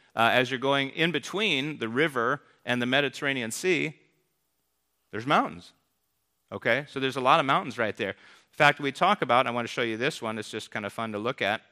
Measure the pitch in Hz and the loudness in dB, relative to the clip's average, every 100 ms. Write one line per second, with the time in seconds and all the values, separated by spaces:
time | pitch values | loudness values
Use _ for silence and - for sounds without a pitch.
0 | _ 110 117 120 127 131 135 139 135 - | _ 2 4 4 2 0 0 0 -2 -2
1 | 165 151 - 190 214 139 151 127 113 123 | 0 -2 -4 -2 0 0 -2 -4 -4 0
2 | 165 131 117 143 _ _ 120 123 123 135 | 0 0 -2 -2 _ _ -2 -2 2 2
3 | 139 - 143 135 113 - 185 151 151 - | 2 -2 -4 -2 -4 -4 0 0 -2 -8
4 | _ _ _ _ _ _ _ _ _ _ | _ _ _ _ _ _ _ _ _ _
5 | _ 104 127 185 277 87 - _ _ _ | _ -8 2 2 2 -6 -18 _ _ _
6 | _ _ _ _ _ 101 123 123 147 139 | _ _ _ _ _ -4 0 0 -2 -4
7 | 131 131 127 160 135 165 180 110 107 - | -4 0 4 4 4 0 -2 -4 -4 -2
8 | 98 - - - _ - 147 143 139 - | -6 -8 -16 -20 _ 4 4 4 -2 2
9 | 180 208 - 123 123 120 113 - 117 110 | 2 2 4 4 4 -2 -4 -2 -2 -2
10 | 139 - 113 110 - 110 - 117 101 - | -4 -4 -6 -6 -8 -10 -8 -8 -8 -6
11 | 113 104 117 - 101 110 - | -6 -4 -4 -2 -2 -2 -6